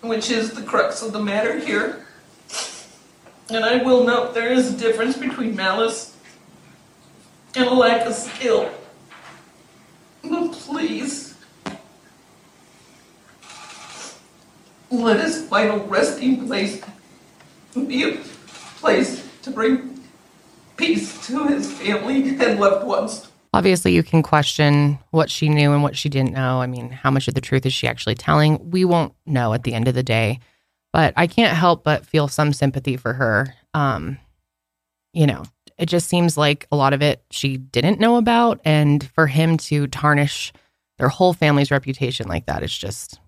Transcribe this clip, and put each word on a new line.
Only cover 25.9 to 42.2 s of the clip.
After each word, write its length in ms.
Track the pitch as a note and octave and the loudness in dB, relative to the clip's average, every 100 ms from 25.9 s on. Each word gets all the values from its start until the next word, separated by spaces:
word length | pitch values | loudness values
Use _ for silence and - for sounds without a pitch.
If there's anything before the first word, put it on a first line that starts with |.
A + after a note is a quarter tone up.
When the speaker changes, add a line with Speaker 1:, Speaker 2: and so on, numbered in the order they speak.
| - | -2
Speaker 2:
she 120 | D3+ | -4
didn't 240 | C#3 C3 | -2 -2
know. 280 | C3 B2+ B2+ | -2 -2 -2
I 60 | B2+ | -2
mean, 240 | B2 A#2+ | -6 -12
how 220 | B2+ C3+ | -4 0
much 160 | C3+ C3 | 0 0
of 60 | |
the 60 | C3+ | -4
truth 240 | B2+ C3 | 0 0
is 80 | C3 | 0
she 140 | - A#2+ | -2 -4
actually 300 | B2 - A2 | -4 -4 -4
telling? 540 | - D3+ D3+ D#3 E3 | 0 4 4 2 -2
We 140 | F#3 | 0
won't 300 | F3+ F3 D#3 _ - | 2 2 0 _ -4
know 260 | C3+ B2 | -2 0
at 100 | A#2 | -2
the 120 | A#2+ | -2
end 120 | A#2 A#2+ | -2 0
of 80 | |
the 80 | B2+ | 0
day. 380 | B2+ A2+ A2 B2 _ _ _ _ _ | 0 0 0 -2 _ _ _ _ _
But 220 | E3 D#3 - | 2 2 2
I 120 | E3+ | 0
can't 280 | - A3+ E3 | 2 2 4
help 280 | F3+ E3 | 2 2
but 200 | - D3+ | 0 -2
feel 220 | - D#3+ C#3+ | 0 0 0
some 260 | - D3+ | 0 0
sympathy 440 | C#3 C#3 C3+ C3 B2 | 2 0 -2 -6 -6
for 160 | - | -4
her. 420 | B2+ B2 G#2 C3 - _ | -2 2 2 0 -6 _
Um, 460 | D#3 C#3 G#2 D#2+ C3+ _ _ _ _ _ _ _ _ _ | -2 0 -2 -6 -10 _ _ _ _ _ _ _ _ _
you 160 | - D3 | 2 2
know, 160 | D#2+ D2 _ - _ | 2 -10 _ -20 _
it 80 | E3 | -2
just 220 | F3 E3 | 0 0
seems 280 | F3 E3+ D#3 | 2 2 2
like 300 | D3 D3 - | 0 0 -2
a 40 | D3 | 2
lot 180 | C3+ | 2
of 80 | C#3 | 2
it 200 | D3 - _ | 0 -2 _
she 260 | - C#3 C3 | -6 -6 -6
didn't 440 | C3 A#2+ F3+ F3 | -4 0 0 2
know 160 | A3 A#3+ | 4 4
about. 440 | A3+ A#3 A#3+ G#3 | 2 2 2 0
And 400 | D#3 D3+ D3 D3 C3+ | 2 4 4 2 0
for 180 | - D#3 | 0 2
him 280 | C#3 E3 E3 | 4 2 2
to 280 | - D3 C#3+ | 0 -2 -2
tarnish 680 | - D3 C#3+ C#3+ - - _ _ _ _ _ | 0 2 2 2 -2 -10 _ _ _ _ _
their 100 | B2+ | -2
whole 240 | - F3+ | 2 2
family's 380 | F3 D3+ C#3+ C#3 | 4 2 4 2
reputation 560 | C#3 C3+ C3 B2 B2+ | 0 -2 -4 -4 -4